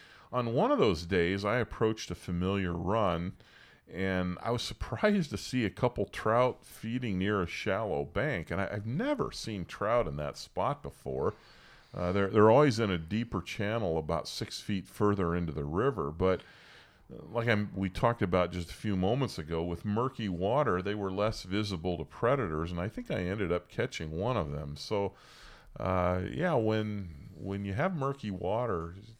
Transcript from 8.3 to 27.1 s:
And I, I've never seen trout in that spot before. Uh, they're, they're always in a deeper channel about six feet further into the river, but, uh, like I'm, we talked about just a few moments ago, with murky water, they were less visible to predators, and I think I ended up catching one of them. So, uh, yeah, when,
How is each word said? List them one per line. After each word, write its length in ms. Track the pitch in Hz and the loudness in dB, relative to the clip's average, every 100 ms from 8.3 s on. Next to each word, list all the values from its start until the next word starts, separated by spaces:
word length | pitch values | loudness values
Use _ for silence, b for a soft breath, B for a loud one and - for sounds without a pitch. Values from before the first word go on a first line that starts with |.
| 104 - | -2 -2
And 80 | 90 | -2
I, 60 | 95 | -2
I've 140 | 104 110 | -4 -4
never 460 | 143 269 285 127 | -2 0 0 -2
seen 320 | - - 104 82 | -6 -6 -6 -6
trout 420 | - 101 120 90 | -2 2 2 2
in 100 | 71 | -2
that 200 | 71 - | -4 -6
spot 460 | - - 113 143 | -8 -2 -2 -2
before. 500 | 69 - - 65 82 - B B B B B 92 | -8 -10 -6 -2 0 -2 B B B B B -4
Uh, 140 | 90 | 0
they're, 160 | 98 98 | 2 4
they're 220 | 113 107 | 8 8
always 280 | 123 147 110 | 10 6 4
in 120 | 107 | 2
a 60 | 87 | 0
deeper 440 | 80 104 117 98 | -2 -4 -2 -4
channel 560 | - - 104 117 98 80 | -4 -4 -2 0 0 0
about 300 | 76 82 - | 0 -2 -4
six 320 | - - - | -8 -8 -8
feet 260 | - 101 - | -4 -4 -4
further 480 | - 104 98 87 87 | 2 4 4 2 0
into 160 | 85 | -2
the 140 | 73 71 | -2 -2
river, 460 | 85 131 117 71 | 0 0 0 -2
but, 300 | 80 92 92 - B B B B B B | 2 2 2 -2 B B B B B B
uh, 120 | - - | -16 -6
like 140 | 117 117 | 0 2
I'm, 240 | 104 104 98 | 2 2 0
we 140 | 95 | -2
talked 320 | - 120 120 | 2 2 4
about 300 | 98 92 87 | 4 4 2
just 180 | 90 85 | 0 -6
a 40 | |
few 220 | - 107 95 | -6 -2 2
moments 440 | 92 131 120 - | 2 2 -2 -4
ago, 240 | 76 82 | -4 -2
with 200 | 87 85 | -2 -2
murky 460 | 104 107 127 - 104 | -2 0 0 -2 -4
water, 520 | 87 95 131 135 90 | 0 0 2 2 2
they 120 | 95 | 0
were 180 | 104 98 | -2 -2
less 300 | 95 107 - | 0 0 0
visible 540 | 92 98 104 90 90 82 | -4 -2 -2 -2 -2 -2
to 80 | 82 | -6
predators, 640 | - 117 139 98 78 85 | 0 2 2 0 -2 -2
and 80 | 87 | -4
I 80 | 95 | -4
think 220 | 247 247 | -6 -6
I 120 | 120 | -4
ended 300 | 90 104 90 | -2 -2 0
up 160 | 87 - | 0 -2
catching 440 | - 123 - 80 | -4 -4 -4 -6
one 260 | 80 110 120 | -4 -2 0
of 140 | 76 | -2
them. 240 | 73 71 73 | -4 -6 -8
So, 360 | - 104 98 - B B B B B - | -4 -2 -2 -6 B B B B B -6
uh, 420 | 92 92 90 90 95 | -2 2 2 0 -2
yeah, 220 | - 180 | -2 0
when, 560 | 139 110 110 107 104 90 | 2 2 2 0 -4 -8